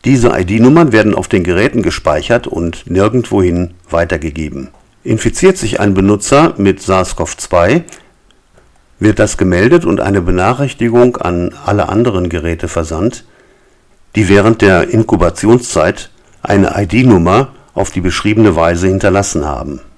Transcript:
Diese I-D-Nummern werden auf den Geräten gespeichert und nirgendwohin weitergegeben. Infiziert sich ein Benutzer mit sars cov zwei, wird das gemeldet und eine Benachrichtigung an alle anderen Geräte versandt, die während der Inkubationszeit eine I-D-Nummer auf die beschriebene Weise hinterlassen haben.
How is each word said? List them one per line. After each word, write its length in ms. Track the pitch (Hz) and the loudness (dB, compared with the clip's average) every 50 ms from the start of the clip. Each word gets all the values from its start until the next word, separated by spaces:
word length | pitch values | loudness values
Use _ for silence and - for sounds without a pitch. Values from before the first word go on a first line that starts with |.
| - | 2
Diese 320 | 117 139 127 113 - - | 2 2 2 2 0 0
I-D-Nummern 540 | - 92 87 104 113 117 127 151 170 170 143 | 0 -2 -2 2 4 4 6 6 4 4 4
werden 240 | 110 110 104 107 92 | 4 2 2 2 0
auf 140 | - - - | -2 -2 -2
den 160 | - 98 85 | -2 -2 0
Geräten 360 | 87 87 92 110 131 - 117 | 0 0 0 0 0 0 -2
gespeichert 640 | 95 - - - - 80 76 76 - - 117 - - | -2 -2 -4 -2 -2 -2 -2 -2 0 0 -2 -2 -2
und 460 | - - 82 85 85 82 - - - | -4 -6 -6 -6 -6 -8 -10 -10 -4
nirgendwohin 800 | 85 95 98 110 117 127 - - 104 101 92 90 85 87 90 87 - - _ _ | -2 0 0 2 0 -2 -2 0 0 0 0 0 0 -2 -4 -6 -8 -18 _ _
weitergegeben. 800 | - 85 85 82 90 80 78 80 69 80 78 76 69 69 65 - _ _ _ _ _ _ _ | -2 -2 -2 -2 -4 -6 -6 -8 -8 -8 -10 -8 -10 -12 -14 -14 _ _ _ _ _ _ _
Infiziert 520 | - 113 110 - 113 - - - 190 185 | -4 -4 -2 -2 -4 -2 2 2 2 2
sich 220 | - - 110 110 - | 2 -6 -4 -2 0
ein 140 | 101 104 95 | 0 0 2
Benutzer 640 | 95 95 101 104 101 - - 139 143 160 170 - | 2 2 2 0 0 0 0 2 2 2 2 0
mit 240 | - 101 98 92 - | 0 0 0 0 -2
sars 340 | - - 95 92 90 - - | -2 -2 0 0 0 -2 -6
cov 220 | - 82 - - | -8 -8 -8 -8
zwei, 480 | - - - - 87 85 95 135 - - - - - _ _ _ _ _ _ _ _ _ _ _ _ _ _ _ _ _ _ _ _ | -14 -8 -2 0 2 2 2 0 0 -2 -6 -20 -20 _ _ _ _ _ _ _ _ _ _ _ _ _ _ _ _ _ _ _ _
wird 200 | - 107 107 - | 0 0 2 2
das 180 | 107 101 - | 0 -2 0
gemeldet 480 | - 95 92 90 87 101 127 170 175 165 | -2 0 0 2 2 2 4 4 2 2
und 160 | - - - | 0 -2 -2
eine 180 | - 95 101 98 | -2 0 -2 0
Benachrichtigung 960 | 85 90 90 90 92 107 123 131 143 131 - - 113 120 113 123 120 123 123 | 0 0 0 0 0 0 0 -2 -4 -6 -4 -4 -4 0 4 4 4 2 2
an 380 | - - 87 87 87 87 87 - - - | -2 -4 -4 -2 -2 -4 -4 -8 -8 -4
alle 220 | - 101 101 - | -2 -2 -2 -2
anderen 400 | - 98 107 120 123 101 92 90 | -2 0 -2 -2 0 -2 -2 -4
Geräte 400 | 87 82 85 73 85 85 82 - | -4 -6 -6 -4 -6 -6 -6 -8
versandt, 560 | 85 - 85 80 78 82 80 95 120 - - - _ _ _ _ _ _ _ _ _ _ _ _ _ _ _ _ _ - | -6 -6 -6 -6 -4 -4 -4 -4 -4 -4 -6 -20 _ _ _ _ _ _ _ _ _ _ _ _ _ _ _ _ _ -2
die 100 | 104 104 | -2 2
während 340 | 90 98 101 98 113 113 113 | 4 4 4 4 4 2 4
der 280 | 107 98 95 85 - - | 4 4 4 2 2 0
Inkubationszeit 1200 | - 110 110 - 113 90 87 82 - - - 104 117 127 - - - 80 76 90 - - - - _ _ _ _ _ _ | 0 0 0 0 0 0 0 -2 -2 -2 2 2 2 2 0 -2 -2 0 0 0 -2 -6 -12 -20 _ _ _ _ _ _
eine 320 | - - 101 101 95 - - | -4 -2 0 2 2 0 0
I-D-Nummer 760 | 101 101 - 107 120 127 127 107 90 85 90 95 120 139 - - - _ _ _ | -4 -4 0 0 2 4 4 4 4 4 2 2 0 0 -2 -8 -20 _ _ _
auf 160 | - 95 - | -6 -6 -4
die 120 | - 95 | -4 -4
beschriebene 560 | 87 92 - - - 104 107 110 110 104 82 | -4 -4 -4 -2 -2 0 2 4 4 4 4
Weise 300 | 82 82 85 87 85 92 | 2 0 0 0 0 0
hinterlassen 580 | 92 95 98 - 101 92 98 98 - - 82 71 | 0 0 0 0 2 2 0 -2 -2 -4 -4 -4
haben. 340 | 73 71 58 67 71 69 65 - - _ | -4 -6 -6 -8 -10 -12 -12 -14 -20 _